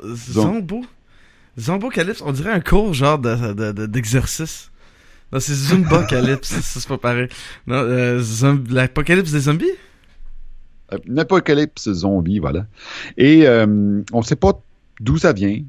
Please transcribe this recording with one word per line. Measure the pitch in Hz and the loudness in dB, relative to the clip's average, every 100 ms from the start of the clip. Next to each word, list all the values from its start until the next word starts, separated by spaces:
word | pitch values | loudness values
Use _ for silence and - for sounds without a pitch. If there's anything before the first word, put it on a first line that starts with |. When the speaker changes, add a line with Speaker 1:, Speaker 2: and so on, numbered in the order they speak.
Speaker 1:
Zom- | 104 117 120 110 110 226 | -14 -14 -4 0 0 0
Speaker 2:
zombo-, | 165 220 247 _ _ _ _ _ _ 123 | -6 -10 -12 _ _ _ _ _ _ -10
zombocalypse, | 113 196 247 214 175 - 147 | -4 -4 -4 -4 -4 -4 -6
on | |
dirait | 135 185 | -6 -2
un | 202 | -2
cours, | - 185 214 139 | 4 4 4 2
genre, | 139 151 | 2 2
de, | 120 117 117 | 0 -2 -4
de, | 101 110 | -4 -4
de, | 101 107 | -4 -6
d'exercice. | 123 107 127 120 - 156 - - - - _ _ - - | -4 0 0 0 -6 -8 -12 -18 -20 -20 _ _ -20 -8
Non, | 131 | -6
c'est | 143 | -4
zumbacalypse, | 139 139 180 160 160 110 127 123 135 - | -4 0 2 4 2 2 0 0 0 -4
<laughs> | |
ça, | - - 131 | -6 -6 -6
c'est | - | -8
pas | 131 | -4
pareil. | 120 120 123 - - - - | -2 -2 -4 -8 -18 -16 -6
Non, | 127 | -2
euh, | 120 123 123 123 | 0 0 0 0
zom-, | 113 110 135 143 120 | -2 2 4 2 0
l'apocalypse | 127 127 - 156 180 170 | 0 0 0 2 2 2
des | 147 | 0
zombies ? | 139 160 349 370 - _ _ - - - - - - - - | 0 0 0 -4 -12 _ _ -18 -14 -14 -14 -18 -20 -20 -12
Speaker 1:
Euh, | 98 - | -12 -6
une | 131 | -4
apocalypse | 160 185 160 143 151 - 113 | 2 2 4 2 2 -4 -4
zombie, | 90 98 95 85 104 | -2 0 0 2 0
voilà. | - 80 110 - - - - - | 0 -4 -6 -14 -18 -16 -12 2
Et, | 139 160 147 | 6 8 8
euh, | 117 107 104 101 101 101 | 6 4 2 2 -2 -2
on | 117 | -2
sait | 123 147 | -2 0
pas | 196 196 - _ _ - | 2 0 -6 _ _ -8
d'où | 113 160 | -2 2
ça | 170 | 2
vient | 101 98 107 | 2 0 -2